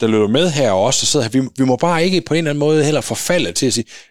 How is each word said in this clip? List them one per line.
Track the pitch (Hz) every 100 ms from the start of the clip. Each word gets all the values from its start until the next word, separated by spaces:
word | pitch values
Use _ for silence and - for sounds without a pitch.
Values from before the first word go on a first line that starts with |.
der | 113
lytter | 110 104
med | 120 180
her | 147 127
og | 95
også, | 110 -
der | -
sidder | 151 113
her, | 123
vi, | 131 -
vi |
må | 131 127
bare | 170 165
ikke | 175 185
på | -
en | 165
eller | 160
anden | 147
måde | 147 156
heller | 147 151
forfalde | - 117 - 175 107
til | 87 135
at |
sige, | 113 - - -